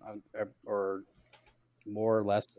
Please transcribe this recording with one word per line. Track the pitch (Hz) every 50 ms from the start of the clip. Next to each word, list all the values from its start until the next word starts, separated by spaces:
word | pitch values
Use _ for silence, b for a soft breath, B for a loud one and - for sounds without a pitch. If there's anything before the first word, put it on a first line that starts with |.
| -
uh, | 110 107 104 - _ -
or, | 110 107 98 - _ -
or | - 107 101 98 95 98 95 101 _ _ _ _ _ - - _ - _ _ _ _ _ _ -
more | 107 104 107 110 110 110 110
or |
less? | 104 101 101 104 - - -